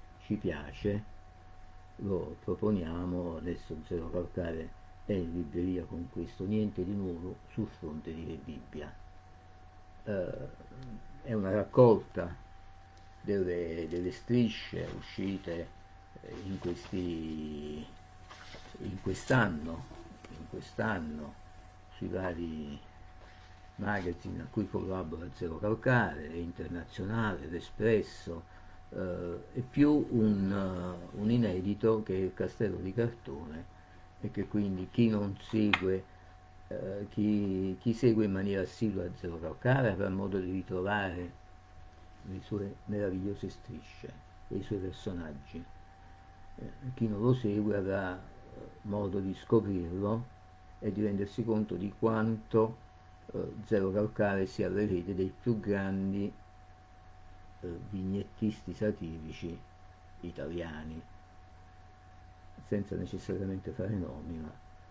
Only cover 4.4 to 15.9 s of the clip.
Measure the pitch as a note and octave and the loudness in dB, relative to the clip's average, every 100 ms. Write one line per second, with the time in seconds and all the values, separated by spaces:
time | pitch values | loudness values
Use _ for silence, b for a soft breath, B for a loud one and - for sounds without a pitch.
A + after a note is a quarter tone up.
4.4 | E2+ D#2+ D#2+ - - - - G2 E2 F2 | -2 -2 -6 -10 -16 -10 0 0 0 -2
5.4 | D2+ F2 F#2 F2+ D#2+ - B2+ F2+ E2 - | -2 0 0 0 -2 -6 -6 -6 -6 -4
6.4 | F#2+ G#2+ G#2 F#2 F2+ G2+ F#2+ E2+ F#2 - | 0 2 2 0 -2 0 -2 -4 -6 -10
7.4 | - - G#2 - D#2+ D#2 E2 D#2+ D#2+ D2+ | -8 -4 -4 -4 -8 -6 -8 -8 -6 -8
8.4 | - D2 - D2+ D2 - - - - - | -8 -10 -10 -10 -10 -12 -14 -16 -18 -20
9.4 | - - - - - - - G2 F2 - | -20 -18 -18 -18 -18 -10 -2 0 0 -2
10.4 | - - - - - G#2+ - - C3+ A2 | -6 -10 -14 -12 -10 -10 -10 -10 -2 0
11.4 | F#2+ G#2 F#2+ - B2 G2+ - F2+ F2 - | 4 2 4 10 12 10 6 -4 -4 -6
12.4 | - - - - - - - - G2+ G2+ | -14 -18 -18 -18 -18 -18 -18 -8 0 2
13.4 | F2+ F2 E2 E2 D#2+ F2 F2+ - - B2 | 2 2 0 -2 -2 0 -2 -2 2 6
14.4 | A2+ - - E2+ E2+ F2+ - - G2 F#2+ | 6 2 -6 -4 -4 -6 -8 -4 -2 -2
15.4 | E2+ E2+ E2 - - | -2 -4 -6 -10 -18